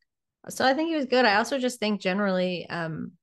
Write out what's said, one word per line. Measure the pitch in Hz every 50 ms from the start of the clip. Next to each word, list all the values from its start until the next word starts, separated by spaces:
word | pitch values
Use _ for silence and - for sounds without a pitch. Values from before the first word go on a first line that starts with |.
| _ _ _ _ _ _ _ _ - -
So | - - 240
I | 262 277
think | 302 320 339
he | 320
was | 302 262
good. | - 240 254 247
I | 214 196
also | 208 240 - 285 269
just | 247 247 247 -
think | 220 214 208 196
generally, | - 190 185 202 208 196 185 185 180 185 180 165 - -
um, | - 170 165 160 156 - - - - _